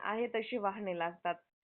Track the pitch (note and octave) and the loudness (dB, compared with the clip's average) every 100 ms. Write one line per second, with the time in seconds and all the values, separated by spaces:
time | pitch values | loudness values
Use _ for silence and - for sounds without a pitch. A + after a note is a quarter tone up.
0 | - A3 A#3+ A3+ A3 B3 G3+ G3+ G3+ F3 | -2 0 0 0 0 0 0 0 -2 0
1 | E3 F3 F3 E3+ _ _ | 0 0 -2 -2 _ _